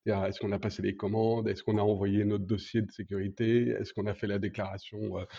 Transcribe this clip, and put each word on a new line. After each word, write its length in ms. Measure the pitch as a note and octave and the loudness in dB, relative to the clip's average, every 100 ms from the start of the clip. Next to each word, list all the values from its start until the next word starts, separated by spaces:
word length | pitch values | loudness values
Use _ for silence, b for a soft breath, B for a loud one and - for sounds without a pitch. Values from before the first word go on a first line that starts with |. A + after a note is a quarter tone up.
c'est-à-dire, 220 | A2+ G2 G2 | 0 2 0
est-ce 140 | - | -2
qu'on 120 | G2+ | -2
a 60 | G2 | 0
passé 240 | G#2 - | -2 -2
les 140 | G2+ G2 | -2 -2
commandes, 520 | G2+ A2 A2+ A#2 G#2+ | 0 2 2 2 0
est-ce 140 | G2+ | -2
qu'on 160 | - G#2 | 0 2
a 60 | |
envoyé 420 | G#2 G2 G2 G2+ G#2 | 4 4 2 2 2
notre 200 | G#2 F#2+ | 0 0
dossier 360 | G#2 - A2+ | -2 0 -2
de 100 | G2 | -2
sécurité, 760 | - F#2+ G2 G2 G2 A2+ A#2+ A#2+ | -6 -6 -4 -4 0 4 4 4
est-ce 240 | G#2 G#2+ | 0 -4
qu'on 140 | - G#2 | -4 -4
a 80 | G2+ | -2
fait 100 | G#2 | -2
la 140 | G2+ | -2
déclaration, 800 | G2 G#2+ G2 G2 - G#2+ G#2+ F#2 | -2 -4 -6 -6 -10 -8 -6 -6
euh, 60 | F2+ | -8